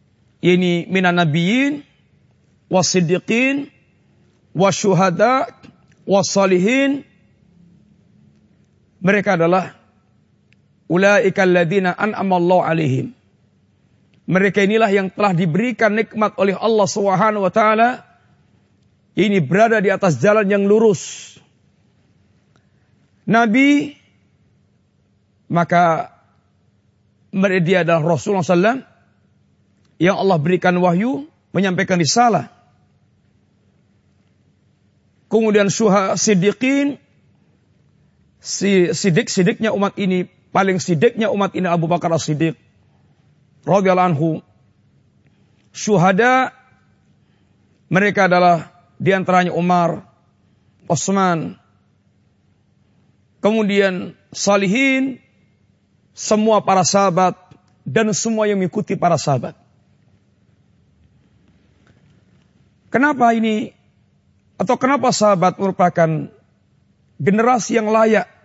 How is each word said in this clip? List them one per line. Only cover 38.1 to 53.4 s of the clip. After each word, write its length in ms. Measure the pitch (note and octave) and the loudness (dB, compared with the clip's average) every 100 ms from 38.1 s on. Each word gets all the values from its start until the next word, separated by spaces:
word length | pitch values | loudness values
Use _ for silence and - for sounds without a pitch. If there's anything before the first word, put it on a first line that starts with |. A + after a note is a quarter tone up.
| _ _ _ | _ _ _
si-, 520 | - - G3 G3 F3 F3+ | -14 -6 0 2 0 0
sidik-sidiknya 760 | G3+ D#3+ B3+ - F#3 A3+ A3 G3+ | 0 0 0 0 0 0 -4 -2
umat 160 | G3 - | -4 -4
ini, 240 | G3 F#3 F3 _ _ | -4 -2 -4 _ _
paling 320 | - G3 F#3 | -2 0 -2
sidiknya 480 | - E3 A#3 G#3 G#3+ | -2 0 0 0 -4
umat 240 | G3+ G3 | -2 -4
ini 160 | F#3 F#3 | -4 -2
Abu 160 | E3+ D#3+ | -2 -2
Bakar 240 | F3 E3+ | -2 -2
As-Siddiq 480 | E3 - D3+ D#3+ - _ _ _ _ _ _ _ _ _ _ | -2 -2 -2 -4 -4 _ _ _ _ _ _ _ _ _ _
radhiyallahu 480 | - F#3+ F#3+ F3+ F3+ | -2 0 2 2 0
anhu. 200 | D3 E3 D#3 - _ _ _ _ _ _ _ _ _ _ _ _ | 0 -4 -6 -10 _ _ _ _ _ _ _ _ _ _ _ _
Syuhada, 800 | - - G3+ F3+ F#3+ A#3+ C4 C4 - _ _ _ _ _ _ _ _ _ _ _ _ - | -10 -2 2 2 2 2 2 -2 -8 _ _ _ _ _ _ _ _ _ _ _ _ -4
mereka 320 | E3 G3+ G3+ F#3+ | 0 0 2 2
adalah 480 | F3 F3 E3+ D3 _ _ - | 4 4 2 0 _ _ -6
diantaranya 560 | C#3 F#3+ F#3 F#3 F3+ | -2 0 2 0 0
Umar, 480 | - F3 F3+ E3+ - - _ _ _ _ _ _ _ - | 0 0 2 0 -4 -12 _ _ _ _ _ _ _ -6
Utsman, 720 | D#3+ - G3 F#3 E3+ E3 F#3+ _ _ _ _ _ _ _ _ _ _ _ _ _ _ _ _ _ | -4 -2 -2 0 -2 -6 -14 _ _ _ _ _ _ _ _ _ _ _ _ _ _ _ _ _
kemudian 800 | _ | _